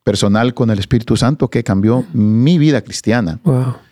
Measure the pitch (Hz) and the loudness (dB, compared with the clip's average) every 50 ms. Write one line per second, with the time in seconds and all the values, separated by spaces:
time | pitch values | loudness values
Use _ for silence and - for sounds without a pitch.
0 | _ 110 101 - 107 101 101 110 120 127 120 - 120 113 107 101 95 - 120 113 | _ -2 0 0 0 2 2 2 0 0 0 -2 -2 0 0 -2 -2 -2 -2 -2
1 | 110 - 117 - 117 127 151 - 139 - - 113 113 - 98 98 101 110 120 127 | 0 0 0 2 2 0 0 0 -2 -2 -2 -2 -2 -2 0 0 2 2 0 0
2 | 233 180 156 113 104 107 110 117 127 156 180 156 151 156 139 113 - - - - | -2 -2 -2 0 2 2 2 2 2 2 2 2 2 2 2 0 -2 -6 -12 -6
3 | - 107 113 123 101 82 78 - - 165 131 127 127 127 120 - - _ | -4 -2 -2 0 -2 -4 -6 -4 -2 -2 0 0 -2 -4 -6 -10 -14 _